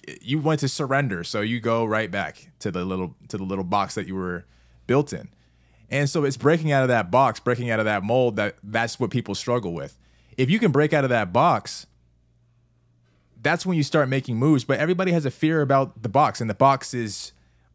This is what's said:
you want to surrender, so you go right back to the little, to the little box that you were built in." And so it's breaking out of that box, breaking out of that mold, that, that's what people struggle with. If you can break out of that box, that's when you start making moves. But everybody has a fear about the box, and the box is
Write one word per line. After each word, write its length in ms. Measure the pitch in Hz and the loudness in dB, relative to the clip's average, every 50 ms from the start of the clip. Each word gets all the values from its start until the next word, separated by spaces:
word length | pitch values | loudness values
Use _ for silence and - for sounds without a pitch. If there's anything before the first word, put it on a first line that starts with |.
| - - - - | -14 -18 -18 -16
you 180 | - 113 135 156 | -8 -4 -4 -2
want 220 | 135 160 160 147 | 0 0 0 0
to 80 | - 135 | 0 -4
surrender, 560 | - - 151 127 135 139 143 127 98 85 85 | -2 -4 -4 0 0 0 0 0 -2 -4 -6
so 160 | - - 110 | -4 -4 -4
you 180 | 104 110 117 120 | -2 -2 -4 -2
go 240 | 104 117 113 117 117 | 0 0 0 0 2
right 260 | 110 107 110 110 95 | 0 0 0 -2 -2
back 400 | 87 101 90 76 - - - - _ _ | -4 -4 -6 -6 -8 -14 -20 -20 _ _
to 120 | - 107 | -8 -6
the 140 | 85 90 90 | -4 -4 -4
little, 280 | 92 95 92 92 85 - - - - | -4 -4 -4 -4 -6 -8 -14 -16 -12
to 100 | - 98 | -10 -8
the 60 | 95 | -6
little 220 | 92 98 95 95 | -6 -4 -6 -4
box 300 | 87 101 101 98 95 - | -2 0 0 -2 -2 -4
that 120 | 110 92 90 | -8 -8 -8
you 80 | 95 | -8
were 300 | 95 92 90 87 87 92 _ _ _ _ _ _ _ _ - | -8 -6 -6 -8 -10 -12 _ _ _ _ _ _ _ _ 0
built 240 | 123 139 147 - | 0 0 0 0
in." 160 | - 78 - - - _ _ _ _ _ _ _ _ _ _ _ | -6 -10 -12 -14 -20 _ _ _ _ _ _ _ _ _ _ _
And 200 | 127 139 143 139 | -2 -2 -2 0
so 140 | - 170 143 | 0 0 0
it's 140 | 139 127 113 | 0 -2 2
breaking 340 | - 143 165 170 156 156 | 2 2 2 4 2 2
out 120 | 143 135 131 | 2 2 4
of 40 | 127 | 4
that 240 | 123 113 101 87 | 4 2 2 2
box, 300 | 101 127 135 123 107 - | 4 4 4 4 2 -2
breaking 280 | - 123 123 117 123 120 | -2 -2 -2 -2 0 -2
out 100 | 113 110 | 0 0
of 60 | 110 | 2
that 160 | 107 104 101 | 0 0 0
mold, 360 | 95 104 120 131 127 120 107 104 | 0 0 2 2 2 2 0 0
that, 180 | 104 104 - - - | -2 -4 -4 -8 -14
that's 340 | 101 107 113 117 117 - - | -6 -4 -4 -2 -4 -4 -4
what 140 | 127 101 | -4 -2
people 240 | - 123 - - 98 | -2 -4 -4 -4 -8
struggle 380 | - - - 120 120 - 90 85 | -6 -4 -2 -2 -2 -2 -4 -8
with. 240 | 80 69 71 - _ _ _ _ _ _ _ - - | -8 -10 -10 -14 _ _ _ _ _ _ _ -2 -2
If 120 | 131 127 | 0 2
you 80 | 180 220 | 2 2
can 140 | 240 190 | 2 2
break 220 | 127 143 151 147 160 | 4 4 2 2 2
out 100 | 151 135 | 2 2
of 60 | 131 | 2
that 240 | 123 113 104 90 87 | 2 0 0 0 2
box, 520 | 117 143 175 143 107 - - - - - _ _ _ _ _ _ _ _ _ _ _ _ _ _ _ _ _ _ _ _ _ _ _ _ _ _ _ _ _ _ - | 2 4 4 2 0 -2 -8 -12 -14 -16 _ _ _ _ _ _ _ _ _ _ _ _ _ _ _ _ _ _ _ _ _ _ _ _ _ _ _ _ _ _ -4
that's 240 | 110 143 165 170 - | -2 0 0 0 0
when 100 | 185 180 | -2 0
you 80 | 160 143 | 0 0
start 240 | - - 160 143 127 | 2 2 2 2 2
making 300 | 135 139 131 - 120 110 | 0 -2 -2 -2 -2 0
moves. 260 | 127 156 156 131 117 | 4 4 4 4 4
But 160 | - 135 131 | 0 0 0
everybody 320 | 147 165 185 175 190 185 | 2 0 0 0 0 2
has 140 | 175 170 147 | 2 2 0
a 60 | 135 | -2
fear 300 | - - - 156 165 160 | -2 0 0 2 2 2
about 400 | 147 131 139 135 135 - - - | 2 4 4 4 2 2 -4 -8
the 60 | 110 - | -10 0
box, 320 | 98 135 151 127 - - | 2 4 4 4 2 -2
and 100 | 123 110 | -4 -4
the 40 | 104 | 2
box 400 | - 135 135 139 131 - - - | 4 4 4 4 2 -2 -6 -6
is 400 | 123 117 107 98 - - - - _ _ _ _ _ _ _ _ | -6 -6 -6 -6 -10 -10 -12 -16 _ _ _ _ _ _ _ _